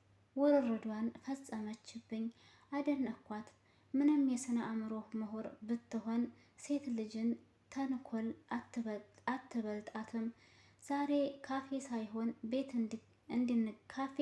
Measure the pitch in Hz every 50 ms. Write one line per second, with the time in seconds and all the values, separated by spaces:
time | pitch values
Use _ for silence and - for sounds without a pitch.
0 | _ _ _ _ _ _ - 269 277 294 285 285 269 240 226 220 - 220 214 214
1 | 226 233 - - - - 277 277 277 - - 220 214 214 220 - - - - 233
2 | - - 226 220 226 233 - - - - - - _ - 277 285 277 294 285 277
3 | 262 208 226 - - - 214 214 226 - - _ _ _ _ _ _ _ - 262
4 | 285 294 302 285 277 262 247 240 - - 240 233 - 220 226 226 220 220 220 214
5 | 214 - - 220 220 208 214 220 220 - - - - 214 233 233 - - - 226
6 | 220 226 226 233 240 233 - - - _ _ - - - 285 285 285 254 240 220
7 | 220 214 220 220 226 233 233 - - _ _ _ _ - - 269 269 262 269 240
8 | - - - 220 220 226 - - - - - 240 - - - 240 226 220 208 202
9 | - - - - - - 254 262 - - - 233 214 214 208 208 214 - - 220
10 | 220 - - 226 226 233 233 _ - - - - - - - _ - - 285 285
11 | 285 285 285 285 285 277 277 - - - 269 269 269 - 269 269 254 - 240 226
12 | 220 208 214 220 226 233 233 - - 220 233 262 269 269 - 240 226 214 - 226
13 | - - - _ _ - - 240 247 240 247 233 226 214 202 - _ - - 262
14 | 269 269 269 -